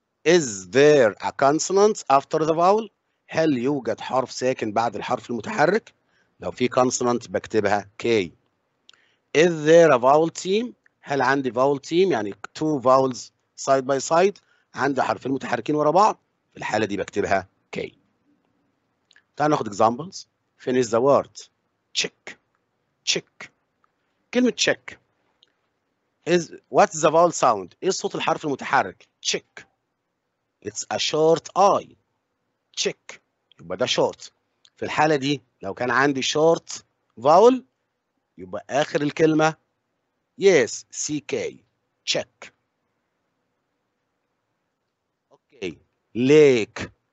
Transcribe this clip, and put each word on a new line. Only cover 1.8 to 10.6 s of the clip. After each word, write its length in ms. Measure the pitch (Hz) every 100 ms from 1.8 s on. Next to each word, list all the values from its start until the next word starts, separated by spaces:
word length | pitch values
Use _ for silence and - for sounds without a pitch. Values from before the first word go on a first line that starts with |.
| 208 208 -
after 300 | 139 - 160 156
the 80 |
vowel؟ 360 | 160 175 214 220 _ _ _ -
هل 300 | 151 160 127
يوجد 440 | 127 147 113 104
حرف 300 | - 127 127
ساكن 400 | - 127 127 113
بعد 240 | 104 117 101
الحرف 340 | - 120 113
المتحرك؟ 640 | 120 107 110 156 214 - _ _ _ _ _
لو 120 | 90
في 180 | - 123
consonant 600 | 123 127 - 123 120 -
بكتبها 600 | 101 - 110 101 101 98 -
K. 260 | 117 113 85 - _ _ _ _ _ _ _ _ _ 139
Is 280 | 175 165 151
there 260 | 170 165
a 80 | 127
vowel 300 | 127 151 165 -
team؟ 300 | 180 208